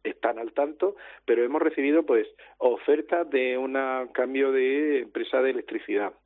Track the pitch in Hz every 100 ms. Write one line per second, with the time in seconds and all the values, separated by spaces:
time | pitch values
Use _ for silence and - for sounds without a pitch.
0 | 110 - 113 117 113 - 143 151 185 202
1 | - - - 117 120 151 160 156 139 156
2 | 151 117 107 - - _ 123 113 - 151
3 | 151 170 160 135 127 127 135 135 135 131
4 | 123 - 127 135 135 135 131 139 151 139
5 | 117 120 113 131 131 123 - 110 - 101
6 | 101 -